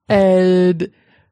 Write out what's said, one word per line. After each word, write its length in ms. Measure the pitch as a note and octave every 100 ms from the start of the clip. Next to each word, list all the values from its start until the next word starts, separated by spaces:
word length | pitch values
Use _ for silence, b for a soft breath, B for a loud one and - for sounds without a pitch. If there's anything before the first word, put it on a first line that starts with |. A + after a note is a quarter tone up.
| -
And, 800 | G3+ F#3+ F#3 F#3 F#3 F3+ E3+ - _ _ _ _